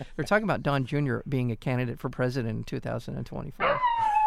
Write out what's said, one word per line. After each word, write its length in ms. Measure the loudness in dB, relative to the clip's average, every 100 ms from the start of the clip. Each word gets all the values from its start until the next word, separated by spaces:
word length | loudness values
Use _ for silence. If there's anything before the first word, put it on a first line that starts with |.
| -8
they're 100 | -4
talking 200 | 2 4
about 180 | 4 0
Don 220 | 2 2
Junior 400 | 2 2 2 0 0
being 220 | 0 0
a 60 | -2
candidate 420 | 0 0 0 -4
for 100 | -4
president 480 | 0 0 0 -2 -2
in 60 |
two 160 | -4 -6
thousand 380 | -4 -4 -4 -6
and 100 | -6
twenty-four. 400 | -6 -8 -2 0
<laughs> 140 | 2 2 2 2 4